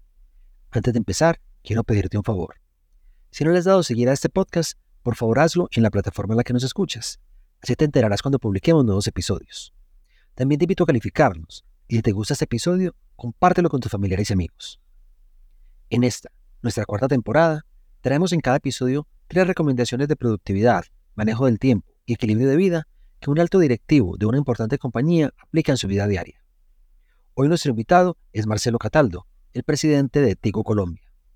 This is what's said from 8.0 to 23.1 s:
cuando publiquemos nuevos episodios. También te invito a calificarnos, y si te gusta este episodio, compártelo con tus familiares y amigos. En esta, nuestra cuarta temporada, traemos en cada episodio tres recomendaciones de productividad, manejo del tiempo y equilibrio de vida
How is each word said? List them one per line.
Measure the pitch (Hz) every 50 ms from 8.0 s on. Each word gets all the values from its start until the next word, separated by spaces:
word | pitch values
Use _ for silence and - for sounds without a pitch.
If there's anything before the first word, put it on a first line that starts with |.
| 117 107 101 -
cuando | - 139 139 127
publiquemos | - 110 98 95 - 165 165 156 131
nuevos | 110 95 98 101
episodios. | 110 - 92 87 - 101 85 - - - - - - _ - - _ _ _ _ _ _ _ _ _ _
También | - 127 135 151 143
te | 170
invito | 170 190 - 180
a |
calificarnos, | 160 147 117 - - - - 151 123 90 80 80 - - - - _ _ _ _ -
y | 120
si | 113 110
te | 117 101
gusta | 101 110 - 147
este | - 156
episodio, | - - 117 - 175 180 185 185 170 - _ _ _ _
compártelo | - - 120 - - - 180 180 - 175 165
con | - 131
tus | - 107
familiares | - 98 101 98 92 92 104 -
y | 104
amigos. | 92 87 82 - _ - - - - _ _ _ - - - _ _ _ _ _ - - - _ - - - - - - -
En | - 120 123
esta, | 123 - - - - - _ _ _ - -
nuestra | - 120 - - 104
cuarta | - 104 101 127 135
temporada, | 143 127 - - 113 151 165 165 156 151 - _ _ _ _ _ - _ -
traemos | 131 135 147 185 175 175
en | 156
cada | - 127 127 151
episodio | - 135 120 - 127 127 131 147 151 - _ _ _ -
tres | - 180 185
recomendaciones | 180 180 - 160 147 131 120 123 - 123 123 143 143
de | 151
productividad, | - - 120 107 95 - - 98 98 107 120 113 90 - - - _ _ _ _
manejo | - - 220 220 117 135
del | 131 117 101
tiempo | - 135 120 98 - _ _ _ _
y | - 117
equilibrio | - - 107 107 110 127 135
de | 135
vida | 160 196 190 170 160 156 - _ _ - -